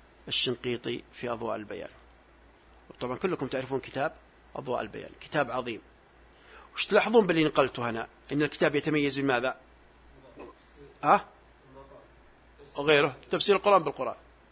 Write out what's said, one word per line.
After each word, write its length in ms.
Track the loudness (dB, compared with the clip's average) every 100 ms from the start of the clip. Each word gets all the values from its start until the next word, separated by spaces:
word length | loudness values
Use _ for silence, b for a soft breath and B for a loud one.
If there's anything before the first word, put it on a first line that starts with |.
| -20 -20 -6
الشنقيطي 720 | -2 -2 -2 -4 -6 -6 -8 -10
في 180 | -10 -8
أضواء 260 | -6 -6 -6
البيان. 340 | -8 -12 -12 -16 -20 -20 -20 -20 -20 _ _ -20 -20 -10
طبعًا 160 | -8 -4
كلكم 300 | -4 -4 -4
تعرفون 340 | -6 -4 -6
كتاب 320 | -6 -6 -6 -6 -20 -20 -14 -12
أضواء 240 | -6 -6
البيان، 300 | -6 -10 -16 -18
كتاب 300 | -6 -2 -2
عظيم. 300 | -4 -6 -10 -14 -20 -20 -20 -20 B B B B
وش 120 | -6 2
تلاحظون 400 | 2 6 6 6
باللي 180 | 4
نقلته 460 | 2 2 2 0 -6
هنا؟ 180 | -6 -8 -14 -6
إن 100 | -2
الكتاب 320 | -2 0 0
يتميز 460 | 2 0 0 0 0
بماذا؟ 360 | 0 2 0 -4 -16 -20 -20 -20 -20 -20 -20 -20 -20 -20 -20 -20 -20 -4
ها؟ 200 | 2 2 0 -20 -20 -20 -20 -20 -20 -20 -20 -20 -20 -20 -20 -20 -14 -2
وغيره، 400 | 4 6 4 -2 -4
تفسير 260 | 0 4 4
القرآن 260 | 6 4
بالقرآن. 320 | 4 -4 -6 -8 -16 -20 -20